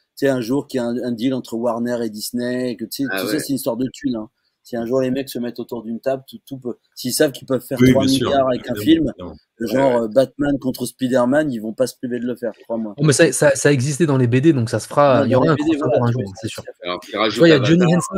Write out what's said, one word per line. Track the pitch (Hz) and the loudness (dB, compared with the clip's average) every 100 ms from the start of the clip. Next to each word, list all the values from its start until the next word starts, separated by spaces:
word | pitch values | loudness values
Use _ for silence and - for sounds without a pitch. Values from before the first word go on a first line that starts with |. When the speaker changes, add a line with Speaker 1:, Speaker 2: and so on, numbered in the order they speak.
| _ - | _ -2
Speaker 1:
tu | 135 | 0
sais, | |
un | 127 | 0
jour | 113 139 139 | -2 -4 -2
qu'il | 127 | -4
y | |
a | 120 | -4
un, | 120 | -4
un | 123 | -4
deal | 113 127 | -2 -2
entre | 131 117 113 | -4 -6 -4
Warner | 120 113 120 120 | -2 -2 -2 -2
et | 113 | -4
Disney, | 107 - 123 120 127 127 113 | -6 -8 -6 -4 -4 -4 -6
que, | 110 | -10
tu | - | -8
sais, | 135 | -6
Speaker 2:
Ah | 95 | -4
Speaker 1:
tout | 98 | -4
Speaker 2:
ouais. | |
Speaker 1:
ça, | 110 | -4
c'est | - | -4
une | 131 | -4
histoire | 131 113 | -4 -4
de | 131 | -6
thunes, | - 135 113 | -4 -4 -4
hein. | 113 _ _ _ | -8 _ _ _
Si | - 117 | -10 -8
un | 113 | -2
jour | 131 | 0
les | 131 | 0
mecs | 135 131 | -4 -6
se | 127 | -8
mettent | 120 117 | -8 -8
autour | 113 120 | -10 -10
d'une | 107 113 | -10 -6
table, | 131 131 131 | -4 -6 -8
tout, | 113 - | -20 -16
tout | 131 | -12
peut... | 123 - _ | -10 -12 _
s'ils | - 127 | -10 -6
savent | 110 151 | 0 0
qu'ils | - - | 0 -4
peuvent | 127 - | -4 -4
faire | 123 | 4
Speaker 3:
Oui, | 127 | 6
Speaker 1:
trois | 131 | 6
Speaker 3:
bien | 135 | 4
sûr, | 135 117 | 2 2
Speaker 1:
milliards | 139 131 | 2 0
avec | 123 120 | -2 -6
un | |
Speaker 3:
évidemment, | 107 | -2
Speaker 1:
film, | 127 165 135 | 2 2 2
Speaker 3:
évidemment. | 92 87 78 _ - | -6 -14 -14 _ -8
Speaker 1:
le | 110 | -2
Speaker 2:
Ouais, | |
Speaker 1:
genre, | 127 139 | 2 2
Speaker 2:
ouais. | 120 | 2
Speaker 1:
euh, | 110 | 0
Batman | 113 131 - 143 139 | -2 -4 -2 -2 -2
contre | 131 - 123 | -4 -6 -8
Spider-Man, | - 127 127 123 147 151 | -6 -2 0 2 2 0
ils | 117 | -4
vont | 110 | -6
pas | 107 127 | -2 -4
se | - | -4
priver | 123 120 | -8 -6
de | 120 | -6
le | 117 | -6
faire, | 113 - | -8 -10
crois-moi. | - 117 107 101 | -8 -8 -6 0
Speaker 4:
Oh, | 151 | 2
mais | |
ça, | 135 160 | 4 4
ça, | - 147 135 | 4 2 4
ça | 147 | 2
existait | 143 135 143 160 | 2 0 0 2
dans | 131 | 2
les | 120 | 2
B | 127 | 4
D, | 160 | 4
donc | 135 113 | 2 0
ça | 110 | -4
se | - | -2
fera, | 147 143 127 | 4 6 4
Speaker 1:
Non, | 131 | 4
Speaker 4:
il | |
y | |
Speaker 1:
dans | 127 | 4
Speaker 4:
aura | 160 | 4
Speaker 1:
les | |
Speaker 4:
un | 147 | 2
Speaker 1:
B | |
D, | |
Speaker 4:
crossover | 151 147 147 | 0 0 2
Speaker 1:
voilà, | 117 | 2
Speaker 4:
un | 120 | 2
Speaker 1:
tu | |
Speaker 4:
jour, | 123 | 0
Speaker 1:
vois, | 98 95 | -4 -8
Speaker 4:
c'est | 110 | -10
Speaker 1:
ça, | |
Speaker 4:
sûr. | - - | -10 -14
Speaker 1:
ça | |
fait | - 87 | -12 -8
Speaker 2:
Alors, | 90 | -8
tu | - | -6
Speaker 4:
Tu | 104 | -2
Speaker 2:
rajoutes | 110 113 | 0 6
Speaker 4:
vois, | 165 | 6
il | |
y | |
a | 147 | 6
Speaker 2:
Avatar. | 123 170 | 6 4
Speaker 4:
Johnny | 175 175 | 4 2
Hanson | - | 0